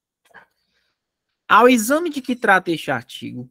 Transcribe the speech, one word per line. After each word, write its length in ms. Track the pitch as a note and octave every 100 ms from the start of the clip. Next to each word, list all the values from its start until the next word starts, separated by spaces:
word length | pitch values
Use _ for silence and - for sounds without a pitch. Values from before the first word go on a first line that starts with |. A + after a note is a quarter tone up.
| _ _ _ - _ _ _ _ _ _ _ _ _ _ -
Ao 220 | G3+ B3
exame 400 | B3 G#3+ D4+ F4
de 120 | C#4+
que 140 | B3+ B3
trata 360 | G#3 F#3 F3+
este 180 | D#3+ -
artigo, 580 | A#2 - - A#2 B2 B2